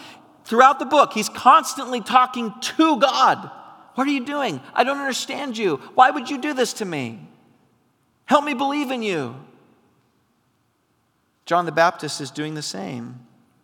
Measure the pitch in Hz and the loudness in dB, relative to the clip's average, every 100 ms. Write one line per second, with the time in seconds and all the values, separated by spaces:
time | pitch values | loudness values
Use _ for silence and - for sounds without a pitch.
0 | - - _ _ - 233 262 277 269 294 | -20 -20 _ _ -2 6 6 4 2 2
1 | 254 220 202 - 247 311 - - 247 247 | 2 0 -6 0 6 6 4 -6 -8 -6
2 | - 254 247 247 226 - - - 320 262 | 0 2 2 -2 -8 -8 -4 2 2 4
3 | - 254 240 147 151 - - - - - | 2 4 2 2 -4 -18 -20 -20 -12 -6
4 | 277 277 247 285 254 135 - - 247 277 | -2 -2 -4 -4 -4 -6 -4 -2 0 -2
5 | 277 247 - 262 285 220 202 135 - - | -4 -6 -8 -8 -8 -2 -2 -2 0 4
6 | 254 285 240 277 302 262 233 - 196 156 | 4 4 -6 -6 -4 -2 -2 -4 -8 -6
7 | 117 110 76 _ _ _ _ _ _ _ | -8 -10 -20 _ _ _ _ _ _ _
8 | _ _ - 294 294 254 277 294 262 254 | _ _ 0 2 2 -2 -2 -2 -4 -4
9 | 214 170 123 131 - _ _ _ _ _ | -4 -4 -6 -10 -20 _ _ _ _ _
10 | _ _ _ _ _ _ _ _ _ _ | _ _ _ _ _ _ _ _ _ _
11 | _ _ _ _ - 170 170 151 170 180 | _ _ _ _ -2 -2 0 4 2 2
12 | 151 - 135 - 151 156 147 185 196 123 | -6 -8 -10 -8 -8 -8 -10 -10 -10 -10
13 | 120 123 - _ _ _ | -12 -16 -20 _ _ _